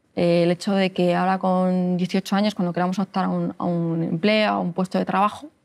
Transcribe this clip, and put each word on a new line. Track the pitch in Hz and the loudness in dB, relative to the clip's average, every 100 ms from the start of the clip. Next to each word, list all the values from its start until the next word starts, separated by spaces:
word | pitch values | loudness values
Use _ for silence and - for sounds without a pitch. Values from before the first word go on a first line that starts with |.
| _ - | _ -2
Eh, | 175 170 | 2 4
el | 170 | 2
hecho | 175 - | 0 0
de | 196 185 | 0 0
que | 185 180 | 2 0
ahora | 175 180 190 | 2 0 0
con | 185 185 185 185 180 180 | 0 2 2 0 0 0
dieciocho | 180 190 - | 0 -2 0
años, | 196 208 | 0 0
cuando | 208 175 | 0 -2
queramos | 170 180 185 | 0 -2 -2
optar | 190 190 185 | -2 -2 -2
a | |
un, | 180 170 - | -2 -2 -4
a | |
un | 180 170 165 165 | -2 -2 0 -2
empleo, | 165 165 208 214 208 | -2 0 2 2 2
a | 202 | 0
un | 180 | -2
puesto | 170 185 185 | -2 -2 -2
de | |
trabajo | 185 190 208 - 302 _ | 0 0 0 -2 -14 _